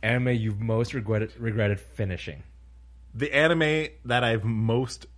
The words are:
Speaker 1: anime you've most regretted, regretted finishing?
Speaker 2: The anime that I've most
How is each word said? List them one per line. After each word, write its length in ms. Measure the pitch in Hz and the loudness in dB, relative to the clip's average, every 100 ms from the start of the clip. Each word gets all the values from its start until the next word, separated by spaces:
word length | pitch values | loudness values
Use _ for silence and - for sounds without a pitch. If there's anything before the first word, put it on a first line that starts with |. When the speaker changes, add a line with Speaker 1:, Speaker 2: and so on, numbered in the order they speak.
Speaker 1:
anime 280 | 110 123 123 | 0 0 2
you've 300 | 123 110 101 | 0 0 -2
most 320 | 113 113 117 | 0 0 0
regretted, 400 | 139 107 110 110 - | -4 -2 -2 -2 -4
regretted 420 | 113 107 104 101 | -4 0 2 0
finishing? 640 | - - 101 87 - 71 - - - - - - - | -4 -6 -4 -4 -8 -12 -16 -20 -20 -20 -20 -20 -16
Speaker 2:
The 180 | 110 143 | -6 0
anime 540 | 139 156 165 151 156 151 - 117 | 4 4 4 2 2 -2 -8 0
that 180 | 123 | 2
I've 200 | 123 113 107 | 4 2 0
most 600 | 113 110 117 131 - - | 0 2 0 0 -8 -16